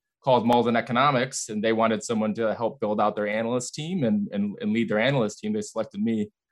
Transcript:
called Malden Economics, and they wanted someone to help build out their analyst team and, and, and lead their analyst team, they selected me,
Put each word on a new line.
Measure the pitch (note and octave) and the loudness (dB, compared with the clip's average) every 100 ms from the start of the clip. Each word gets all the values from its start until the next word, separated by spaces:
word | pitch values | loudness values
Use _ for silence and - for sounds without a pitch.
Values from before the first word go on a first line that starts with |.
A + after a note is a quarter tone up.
| _ _ | _ _
called | - B2 G#2+ | 2 2 4
Malden | A#2+ A#2 A#2 | 4 4 2
Economics, | A2+ A#2+ C#3+ C3 C3 - - | 0 2 2 2 0 -4 -8
and | G#2+ | -2
they | A2+ | 0
wanted | A2+ A2+ G#2+ | 4 2 2
someone | - A2+ G#2+ G#2 | -2 -2 -2 0
to | A2 G2+ | -2 0
help | A#2 - | -4 -2
build | G#2 G#2+ | -2 2
out | G#2+ G#2+ | 0 0
their | G#2 | -2
analyst | A2 A2+ B2 B2 - | -2 -2 -2 -4 -8
team | D#3 F#3+ A#2+ | -6 -2 0
and, | G#2 G2+ | 0 0
and, | G2+ G#2 F#2+ | -2 -4 -4
and | G#2 | -2
lead | A2 A2+ | 0 0
their | G#2+ | 2
analyst | A#2+ C#3+ G#2+ - | 2 2 0 -4
team, | G#3+ | -4
they | G#2+ | -4
selected | G#3 - F#3 G3+ | -4 -6 -6 -2
me, | A3 A3 G#3 _ _ | -2 0 -2 _ _